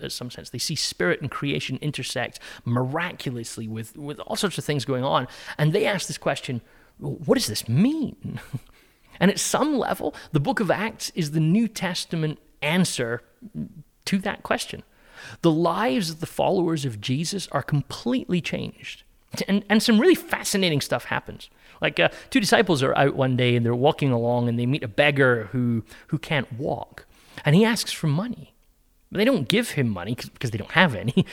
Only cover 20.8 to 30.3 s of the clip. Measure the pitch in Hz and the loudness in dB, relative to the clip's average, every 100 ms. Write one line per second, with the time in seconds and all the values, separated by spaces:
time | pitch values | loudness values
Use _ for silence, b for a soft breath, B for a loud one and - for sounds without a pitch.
20.8 | - 127 - 131 - - - B B B | 0 -4 -2 -6 -6 -14 -18 B B B
21.8 | 147 147 165 B B 262 202 226 202 151 | -2 2 2 B B 0 4 4 6 4
22.8 | 135 - 139 - 131 127 123 120 117 120 | 2 4 4 4 2 2 4 4 2 4
23.8 | 139 151 143 120 117 120 120 117 120 143 | 2 2 2 2 2 0 0 0 0 0
24.8 | 117 98 147 139 131 120 107 127 123 117 | -2 2 4 6 4 4 0 -2 0 0
25.8 | - B B 156 - 151 - 113 147 - | -4 B B -6 -2 -4 -4 -6 -6 -6
26.8 | - - - B B B - 160 220 233 | -8 -16 -20 B B B 4 6 6 4
27.8 | - - 160 147 233 226 147 _ _ _ | -2 -2 0 0 -2 -8 -14 _ _ _
28.8 | _ _ - - 220 247 123 208 233 - | _ _ -8 0 2 2 2 0 0 0
29.8 | 123 95 90 120 - | -2 -2 -4 -6 -8